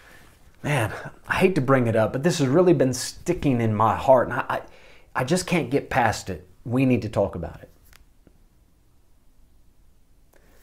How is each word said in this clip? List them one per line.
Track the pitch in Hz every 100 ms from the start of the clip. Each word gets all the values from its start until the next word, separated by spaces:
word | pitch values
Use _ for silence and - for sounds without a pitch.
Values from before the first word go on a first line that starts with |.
| - - - - - -
man, | - 143 107 - - - -
I | -
hate | 190 185
to |
bring | 127 135 117
it | 110
up, | 110
but | -
this | 160 160
has | 135
really | 147 180
been | 151 131
sticking | 123 - - - - 151 120
in | 113 104
my | 110 98
heart, | - 131 113
and | -
I, | -
I, | 127 - - - - - -
I |
just | 127 180 -
can't | 175 123
get | 135 -
past | 135 117 101 -
it. | 82 - - -
We | 120 135
need | 120
to | 104
talk | 113 98 90
about | 82 -
it." | - - - - - _ _ _ _ _ _ _ _ _ _ _ _ - _ _ _ _ - _ _ _ _ _ _ -